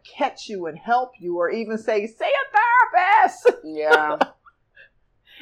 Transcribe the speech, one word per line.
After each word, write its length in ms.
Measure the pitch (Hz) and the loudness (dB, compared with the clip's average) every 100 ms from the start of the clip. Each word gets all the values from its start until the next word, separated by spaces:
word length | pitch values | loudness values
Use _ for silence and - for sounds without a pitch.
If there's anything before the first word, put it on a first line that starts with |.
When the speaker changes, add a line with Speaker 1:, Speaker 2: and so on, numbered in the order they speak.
Speaker 1:
catch 440 | - - 269 - - | -12 -6 -6 -6 -12
you 180 | 196 165 | -10 -10
and 100 | 160 | -8
help 360 | - 247 254 - | -2 -2 -2 -8
you 200 | 175 175 | -6 -2
or 100 | 170 | -2
even 300 | 226 214 220 | -4 -6 -6
say, 280 | 233 214 220 | -4 -4 -4
"See 180 | - | -6
a 280 | - 554 539 | -2 -2 0
therapist." 1000 | 415 480 494 453 370 370 427 - - 480 - | 0 2 2 2 2 4 4 2 2 2 2
<laughs> 40 | |
Speaker 2:
Yeah. 540 | - 311 151 156 151 151 - - _ _ _ _ - _ _ _ _ - | -2 -4 2 2 2 -2 -4 -8 _ _ _ _ -20 _ _ _ _ -20